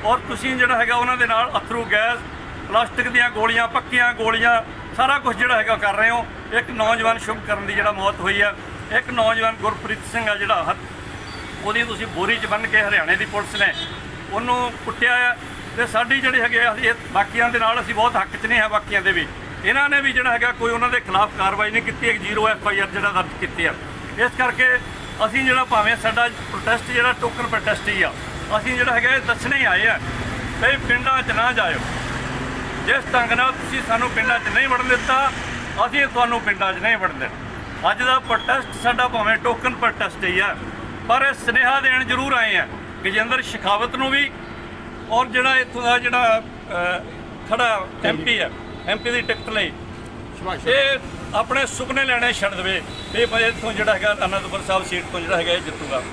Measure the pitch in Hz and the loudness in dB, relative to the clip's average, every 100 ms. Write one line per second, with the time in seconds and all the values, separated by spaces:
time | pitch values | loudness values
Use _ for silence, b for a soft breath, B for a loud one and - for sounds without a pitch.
0 | 208 240 - 233 262 254 247 240 233 240 | 2 0 0 -4 -2 2 4 4 4 4
1 | 247 254 233 226 233 208 - 233 - 208 | 2 2 4 4 2 -2 -2 -4 2 2
2 | 226 233 - - - - - 208 233 - | 2 0 -6 -12 -12 -12 0 0 2 0
3 | 247 247 240 226 226 226 233 254 - 254 | 2 4 2 2 2 2 0 -2 0 2
4 | 240 220 226 226 240 233 226 - - - | 4 4 0 4 4 4 0 -12 -8 0
5 | 262 277 247 202 247 233 214 220 202 196 | 2 2 0 0 2 2 2 2 2 2
6 | 226 240 226 - - 226 240 240 220 226 | 2 2 -4 -10 -2 -2 -2 0 2 4
7 | 220 226 214 220 214 208 202 202 208 196 | 2 0 -2 -6 -2 -4 -2 0 0 2
8 | 196 208 185 202 208 196 - - - 220 | -2 0 0 2 2 0 -12 -12 -2 -2
9 | - 247 220 226 226 220 202 - 214 214 | 0 2 2 4 0 0 -4 -4 -6 -6
10 | - 233 220 202 202 190 156 - - - | -4 -2 -2 0 0 0 0 -4 -6 -12
11 | - - - - - - 202 226 233 196 | -12 -12 -12 -12 -12 -8 -2 -2 -2 -4
12 | 226 165 196 233 208 208 220 220 208 202 | -6 -2 0 0 0 -2 2 2 4 2
13 | 160 196 214 208 196 208 196 147 - - | 2 0 0 -2 -4 0 0 0 -6 -8
14 | - - - 202 240 247 247 240 233 - | -10 -12 -6 -4 0 0 0 -4 -8 0
15 | 247 247 247 240 - - - - 240 214 | 2 4 2 0 -8 -12 -8 -4 0 0
16 | 233 269 262 254 233 233 240 214 226 233 | 2 2 4 2 4 4 2 2 0 0
17 | - 190 202 233 240 233 226 240 202 214 | 0 0 2 2 2 4 2 2 -2 2
18 | 240 226 196 233 220 233 214 214 - 202 | 2 2 -2 -4 0 2 2 0 0 0
19 | 190 175 147 - - - 190 262 285 285 | 2 0 -2 -8 -12 -4 0 2 4 2
20 | 277 254 247 233 240 240 233 233 247 240 | 2 2 2 2 0 0 0 2 2 0
21 | 196 190 208 - 190 202 208 226 226 226 | 2 2 2 2 0 2 0 0 -2 -2
22 | 233 214 190 208 220 214 208 196 196 196 | -2 -2 -2 0 2 2 0 0 -2 0
23 | 202 185 180 - 180 - 165 - - - | 0 0 -2 -6 -6 0 -2 -2 -10 -12
24 | - - 240 - 254 240 254 247 - - | -10 -2 -2 2 -2 4 4 4 0 -12
25 | - - 214 262 262 254 254 233 214 226 | -12 -2 0 2 4 2 4 2 2 2
26 | 220 226 240 220 - 202 214 233 - 247 | 0 2 0 0 -8 -4 0 0 0 2
27 | 247 240 240 247 233 220 220 202 202 196 | 2 2 -2 -2 -2 -2 0 -2 -2 0
28 | 160 - - - - 214 226 254 247 240 | 0 -2 -10 -10 -2 -2 0 0 2 2
29 | 240 269 240 226 247 277 233 180 220 180 | 4 2 0 -2 0 2 4 4 4 2
30 | - - - - - - 247 269 - 247 | -4 -6 -6 -6 -6 0 2 2 0 0
31 | 254 262 240 214 240 226 185 139 - - | 2 0 0 0 2 2 0 0 -4 -6
32 | - - - - - - - - - 262 | -6 -6 -6 -6 -6 -6 -8 -6 0 0
33 | - 254 233 233 262 262 - 262 226 226 | 2 0 2 2 2 0 -6 -4 0 0
34 | 247 226 254 240 214 214 269 247 254 247 | 0 0 0 0 0 2 2 2 2 0
35 | - 262 277 - - - - - 233 285 | 2 2 2 -2 -8 -8 -6 -2 0 2
36 | 277 240 240 233 208 196 196 180 214 220 | 0 2 0 2 0 0 0 0 0 2
37 | 185 135 120 - - - - - 175 220 | 0 -2 -6 -8 -10 -10 -10 -2 0 2
38 | 254 262 - 220 - 269 - - 240 240 | 2 2 2 -2 0 -2 -2 -2 0 2
39 | 247 240 208 220 247 220 254 226 233 - | 0 2 0 2 0 0 -2 0 -2 0
40 | 196 - 185 180 202 151 - - - - | -6 -2 0 2 0 -2 -8 -10 -12 -10
41 | - 247 277 - - 233 247 269 262 254 | 0 2 2 0 2 4 4 4 4 2
42 | 247 254 269 254 220 185 139 - - - | 2 0 2 2 4 2 0 -6 -12 -6
43 | 185 208 233 254 - 226 185 208 240 254 | -2 0 0 -2 -2 -4 0 2 0 0
44 | 269 277 277 - - - - - - - | 0 2 0 -4 -12 -12 -12 -12 -14 -14
45 | - 226 254 247 262 262 247 240 240 240 | -2 0 2 2 4 2 2 0 2 2
46 | 247 247 233 220 220 - - 180 175 180 | 2 2 4 2 -2 -16 -8 -2 -2 -2
47 | - - - - - 226 240 208 185 - | -6 -14 -14 -14 -4 0 2 0 -4 -4
48 | - - 247 220 147 - - - - 214 | -2 0 0 0 -2 -4 -14 -10 -4 -4
49 | 240 240 226 214 - 214 175 - - - | -2 -2 -2 -4 -2 -2 -2 -6 -14 -14
50 | - - - - 185 165 233 269 269 262 | -14 -14 -14 -10 -8 -4 2 4 4 0
51 | - - - 208 226 262 269 - 254 269 | -6 -12 -4 -2 0 0 0 -4 -2 0
52 | 269 240 240 - 202 185 185 185 - - | 2 2 0 0 -2 -2 -2 -2 -4 -12
53 | - 208 233 226 226 226 220 208 214 190 | -6 0 2 2 2 0 -4 0 2 2
54 | 208 208 190 196 190 190 185 190 185 180 | 2 0 0 -2 -4 -6 0 0 0 -6
55 | 170 180 165 180 170 175 156 147 147 135 | -4 -6 0 0 2 0 -2 -8 -4 -4
56 | 123 | -4